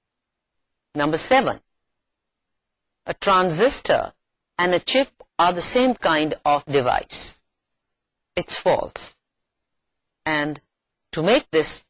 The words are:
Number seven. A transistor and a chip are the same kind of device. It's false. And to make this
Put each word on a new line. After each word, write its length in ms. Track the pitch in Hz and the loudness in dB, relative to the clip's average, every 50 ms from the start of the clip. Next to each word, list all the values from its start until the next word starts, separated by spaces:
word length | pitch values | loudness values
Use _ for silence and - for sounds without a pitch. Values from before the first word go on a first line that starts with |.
| _ _ _ _ _ _ _ _ _ _ _ _ _ _ _ _ _ _ - | _ _ _ _ _ _ _ _ _ _ _ _ _ _ _ _ _ _ -6
Number 220 | 147 143 151 156 156 | -2 -2 0 -2 -2
seven. 420 | - - 254 262 226 143 - - _ _ _ _ _ _ _ _ _ _ _ _ _ _ _ _ _ _ _ _ _ _ _ _ _ _ _ _ - | 0 2 2 2 2 0 -2 -6 _ _ _ _ _ _ _ _ _ _ _ _ _ _ _ _ _ _ _ _ _ _ _ _ _ _ _ _ -12
A 80 | - 175 | -12 -10
transistor 1000 | - - 202 190 185 185 185 156 160 220 277 285 - - - 160 117 107 - - _ _ _ _ _ _ _ _ - | -6 0 2 2 2 2 2 0 2 2 0 0 0 0 0 0 0 0 -4 -10 _ _ _ _ _ _ _ _ -4
and 160 | 180 180 180 | -2 0 0
a 60 | 170 | 0
chip 300 | - - - 262 277 - _ - - _ _ - | -2 0 0 0 0 -2 _ -20 -20 _ _ 0
are 140 | 170 180 180 | 2 2 2
the 80 | 175 | 0
same 320 | 165 - - 247 254 262 240 | -2 0 0 2 2 2 0
kind 420 | - - 185 160 151 156 156 - - - | 0 0 0 2 2 0 -2 -4 -4 0
of 220 | 147 147 143 - | 0 0 0 0
device. 760 | - 143 139 123 123 - - - - - - - - - _ _ _ _ _ _ _ _ _ _ _ _ _ _ _ _ _ _ _ - | 0 0 0 2 2 0 -2 -2 -4 -6 -8 -8 -8 -12 _ _ _ _ _ _ _ _ _ _ _ _ _ _ _ _ _ _ _ -10
It's 220 | 180 170 - - - | -8 -8 -6 -6 -4
false. 580 | - 185 147 - - - - - - - - _ _ _ _ _ _ _ _ _ _ _ _ _ _ _ _ _ _ _ _ _ - | 0 0 0 0 0 -6 -8 -12 -14 -14 -14 _ _ _ _ _ _ _ _ _ _ _ _ _ _ _ _ _ _ _ _ _ -6
And 340 | 156 156 151 147 151 147 - _ _ _ _ _ _ _ _ _ _ - | -4 -2 -2 -2 -4 -6 -10 _ _ _ _ _ _ _ _ _ _ -6
to 100 | 160 156 | -4 0
make 260 | 185 233 302 - _ | 2 2 2 2 _
this 340 | - 160 151 - - - - _ | 0 0 0 0 -4 -12 -14 _